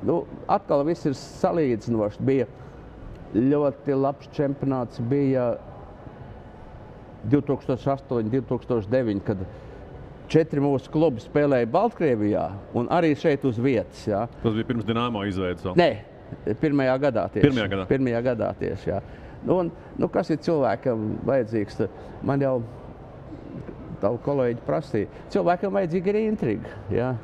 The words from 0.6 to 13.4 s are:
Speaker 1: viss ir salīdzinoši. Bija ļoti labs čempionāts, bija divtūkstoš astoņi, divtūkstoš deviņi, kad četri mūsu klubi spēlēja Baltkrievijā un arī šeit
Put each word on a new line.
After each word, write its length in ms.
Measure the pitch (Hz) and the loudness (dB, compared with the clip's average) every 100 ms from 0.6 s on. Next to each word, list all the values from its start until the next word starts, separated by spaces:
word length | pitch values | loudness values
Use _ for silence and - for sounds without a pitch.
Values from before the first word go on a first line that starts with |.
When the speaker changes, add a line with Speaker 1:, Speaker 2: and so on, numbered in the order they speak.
| - 147 143 | 4 2 2
Speaker 1:
viss 200 | 170 160 | 0 0
ir 120 | 131 | -2
salīdzinoši. 1080 | - - 185 170 147 117 113 117 104 - 120 | -6 -2 0 2 2 2 0 0 0 0 2
Bija 220 | 135 117 - - - - - - - - | 2 2 -4 -16 -16 -18 -16 -14 -14 -2
ļoti 640 | 98 127 147 147 135 - 135 | 2 4 4 2 0 -2 2
labs 320 | 135 143 - | 2 -2 -8
čempionāts, 680 | - 143 139 135 135 120 - | -2 0 0 0 0 -2 -4
bija 560 | 117 139 139 131 123 113 - - - - - - - - - - - - - - - - 110 | 0 2 4 4 2 -2 -6 -16 -16 -16 -16 -16 -16 -16 -16 -18 -16 -16 -16 -18 -18 -10 2
divtūkstoš 600 | 143 139 131 - 131 - 135 | 4 4 -2 0 -2 0 -2
astoņi, 320 | - 120 110 | 0 0 2
divtūkstoš 560 | 127 123 123 - 120 98 | 0 0 -4 0 0 2
deviņi, 360 | 131 120 101 - | 2 4 0 0
kad 160 | 101 92 - - - - - - - - | -2 -2 -10 -16 -16 -16 -16 -16 -16 2
četri 320 | 156 160 147 | 4 4 2
mūsu 300 | 143 135 - | 2 2 0
klubi 320 | 156 160 117 | 4 4 2
spēlēja 440 | - 147 147 131 117 | -2 2 4 4 4
Baltkrievijā 760 | 151 226 - 165 120 104 98 80 101 - 117 | 4 2 2 2 4 4 2 0 -4 -4 -2
un 100 | 120 | 2
arī 220 | 160 170 139 | 4 4 4
šeit 260 | 170 139 | 2 2